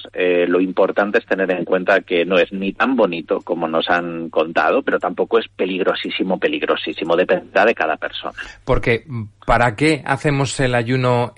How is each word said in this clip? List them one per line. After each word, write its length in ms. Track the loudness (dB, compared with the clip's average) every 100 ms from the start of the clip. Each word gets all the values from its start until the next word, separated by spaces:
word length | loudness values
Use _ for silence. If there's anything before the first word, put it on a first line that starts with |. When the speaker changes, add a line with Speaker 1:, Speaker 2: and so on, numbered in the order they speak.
| -6
Speaker 1:
Eh, 320 | -2 2 2 2
lo 140 | 2
importante 560 | 2 2 2 2 0 0
es 80 | 0
tener 260 | -2 0
en 140 | -2 0
cuenta 360 | 0 2 0
que 220 | 2 0
no 140 | 2 2
es 160 | 2
ni 180 | -2 -4
tan 240 | -2 0 2
bonito 460 | 2 0 -4 -4
como 260 | -4 -4 -2
nos 220 | 0 0
han 400 | 0 -2 -6 -4
contado, 540 | -2 0 0 2 0
pero 160 | 0 -2
tampoco 400 | -2 -2 2 0
es 80 | 0
peligrosísimo, 920 | -4 -2 -2 -2 -2 -4 -4 -2 -2
peligrosísimo. 760 | -2 -2 -2 -2 -4 -6 0 2
Dependerá 480 | 2 0 0 2 2
de 80 | 2
cada 220 | -2 -4
persona. 340 | -8 -10 -12 -12 -16 -8
Speaker 2:
Porque, 420 | 0 0 2 -2 -4 -10 -10 -8 0
¿para 300 | 2 2 2
qué 280 | 0 0 -2
hacemos 520 | -2 0 0 0 0
el 160 | 0 0
ayuno 580 | 0 0 2 2 0